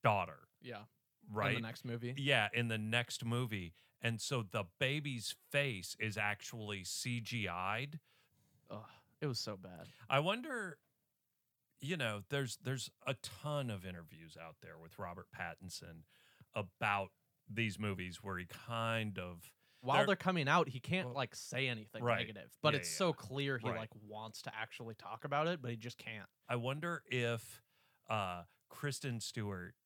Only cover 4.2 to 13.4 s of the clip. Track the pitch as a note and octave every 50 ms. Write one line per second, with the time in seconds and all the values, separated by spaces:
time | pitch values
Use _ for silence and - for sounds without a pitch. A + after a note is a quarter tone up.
4.2 | - - C#3+ B2 A2 F#2 - A2+ G2 F2 _ _ C#3 C3 C#3+ D3+ D3 D3 C3 A#2
5.2 | G2+ - - _ _ _ - C#3+ C#3+ C#3 A#2 F#2+ F2 - - - A2 A2 G2 G#2+
6.2 | G#2 G#2 G#2 - - - - A#2 G#2+ G#2 G#2 G2 F#2 - - - - B2 A#2+ A#2+
7.2 | A2+ - B2 A#2+ G#2 F#2 E2+ F2+ F#2 F#2+ G#2 A2+ C3+ D3 D3+ D#3 _ _ _ _
8.2 | _ _ _ _ _ _ _ _ _ _ G2+ G#2 G#2+ G#2 - - _ _ _ _
9.2 | D#3 D3 B2 A2 - - G#2 F#2+ F#2 F#2+ F2+ E2 E2 - - - A2+ - C3+ C#3
10.2 | D3+ F3 G#3 A#3+ B3 D#4+ C4+ A#3+ G#3 F3+ - _ _ _ _ _ _ _ _ _
11.2 | _ _ _ _ _ _ _ _ _ _ _ _ - C#3 F#3 E3+ C3 A2+ G#2+ G#2
12.2 | F#2+ _ C#3+ C#3 C#3 A#2+ - - - B2+ C3+ C3 - - _ _ - - C3+ -
13.2 | - - - -